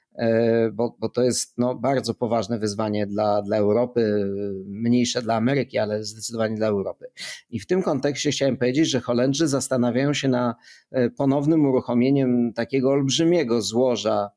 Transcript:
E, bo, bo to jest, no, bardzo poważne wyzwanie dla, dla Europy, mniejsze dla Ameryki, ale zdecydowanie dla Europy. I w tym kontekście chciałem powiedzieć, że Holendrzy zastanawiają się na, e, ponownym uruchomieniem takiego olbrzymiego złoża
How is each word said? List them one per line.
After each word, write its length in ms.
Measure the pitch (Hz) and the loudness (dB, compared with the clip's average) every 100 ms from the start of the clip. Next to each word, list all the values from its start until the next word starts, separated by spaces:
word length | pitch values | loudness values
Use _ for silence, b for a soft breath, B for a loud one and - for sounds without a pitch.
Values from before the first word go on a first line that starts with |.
| b - | b -4
E, 560 | 117 113 117 117 113 | 0 2 4 2 2
bo, 220 | 101 120 - | 0 -4 -2
bo 100 | 110 | -6
to 140 | - | 0
jest, 340 | 123 - - - | 0 0 -6 -2
no, 180 | 123 127 | -2 0
bardzo 380 | 127 135 110 | -2 -2 -2
poważne 460 | - 113 117 101 117 | -4 -2 -2 -2 -4
wyzwanie 480 | 107 101 110 104 101 | -4 -2 -2 -2 -4
dla, 340 | 101 107 104 | -2 0 0
dla 160 | 101 110 | 0 0
Europy, 720 | 104 110 123 117 110 104 98 98 101 95 98 | 2 2 0 0 0 0 -2 -4 -6 -8 -10
mniejsze 560 | 101 117 123 120 120 | -4 2 2 2 -2
dla 140 | 113 113 | -2 0
Ameryki, 420 | 117 139 123 113 | 0 0 -2 -4
ale 260 | 104 107 | -2 -4
zdecydowanie 520 | 107 110 107 113 110 110 | -6 -10 -10 -4 -2 0
dla 120 | 110 | -2
Europy. 380 | 101 95 - - B B B B | -2 -4 -8 -16 B B B B
I 100 | 107 | -10
w 60 | - | -2
tym 180 | 185 | -2
kontekście 480 | 185 147 143 135 147 | 0 0 -2 -2 -2
chciałem 260 | 131 139 117 | 0 0 0
powiedzieć, 320 | 123 131 151 | 0 2 2
że 100 | 127 | 0
Holendrzy 480 | - 120 135 139 165 | 0 0 2 2 0
zastanawiają 680 | 135 - 131 120 120 143 | 0 0 0 2 2 0
się 140 | 139 135 | 0 0
na, 280 | 123 123 139 B B B | 0 0 -4 B B B
e, 180 | 131 120 | -2 0
ponownym 560 | - 139 143 147 160 143 | 0 0 2 2 4 4
uruchomieniem 880 | 127 123 120 127 139 127 123 120 | 2 0 2 4 4 2 2 0
takiego 360 | 110 113 135 131 | -2 -2 0 2
olbrzymiego 720 | 139 139 127 165 175 123 117 | 2 2 2 2 2 2 0
złoża 680 | 101 113 127 113 104 107 101 | 0 2 2 2 0 0 -2